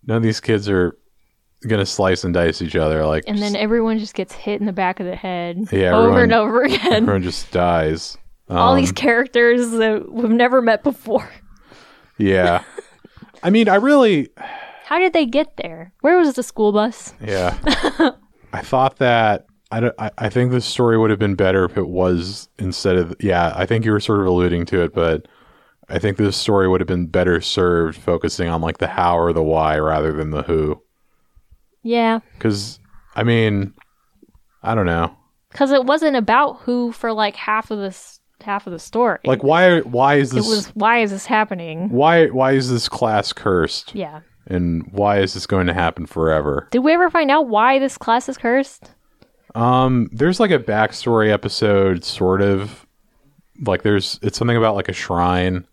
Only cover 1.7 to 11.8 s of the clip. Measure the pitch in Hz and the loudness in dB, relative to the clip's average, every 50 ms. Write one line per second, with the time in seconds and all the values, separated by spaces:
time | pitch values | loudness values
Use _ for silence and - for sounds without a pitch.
1.7 | 110 104 98 92 - - 101 95 92 - - 92 85 87 87 85 80 - 90 80 | -2 -2 -2 -2 -2 0 0 0 0 0 -2 -2 0 2 2 0 0 -2 -6 -4
2.7 | - - 78 78 78 78 78 78 78 78 - - 208 208 208 208 202 202 214 208 | -2 0 0 0 0 0 0 0 -2 -2 -4 -4 -4 -4 -2 -2 -2 -2 -2 -2
3.7 | 220 233 226 226 220 220 214 214 - - 190 185 - - - 208 208 202 208 214 | 0 0 0 -2 -2 -4 -6 -8 -8 -10 -10 _ -12 -12 -8 -8 -6 -4 -4 -6
4.7 | 185 190 190 180 185 - 190 180 185 185 - 190 180 175 175 175 170 175 214 196 | -4 -2 -4 -4 -4 -6 -8 -10 -10 -10 -10 -8 -8 -6 -8 -8 -8 -8 -8 -4
5.7 | - 98 95 - - - 226 233 240 247 240 233 226 226 214 240 220 240 269 277 | -2 0 2 2 4 4 4 6 6 4 4 4 4 2 2 2 2 2 2 2
6.7 | - 247 - 359 240 214 220 - 101 - 87 90 85 - - - - 90 87 87 | 0 0 0 2 2 2 2 2 0 0 -2 -4 -6 -6 -10 -4 -2 0 2 2
7.7 | 87 82 80 78 80 85 - - - - - - - _ _ _ - - 180 240 | 2 2 2 0 -2 -4 -8 -14 -16 -18 -20 -20 -20 _ _ _ 0 2 4 4
8.7 | 269 269 269 - - - 254 277 233 233 269 254 - 240 240 240 240 247 240 233 | 4 2 0 -2 -4 -2 0 0 0 0 -2 0 0 2 4 4 2 2 0 -2
9.7 | 226 226 220 220 214 214 - - - 226 240 220 220 233 247 254 254 262 240 226 | -2 0 0 0 0 -2 -6 -8 -6 -4 0 0 2 2 2 4 4 2 4 2
10.7 | 220 208 - 294 262 - - 220 - 254 - - - - - - - - _ _ | 0 2 0 -4 -4 -4 -6 -4 -2 -2 -4 -4 -20 -20 -20 -20 -20 -20 _ _
11.7 | - - | -20 -20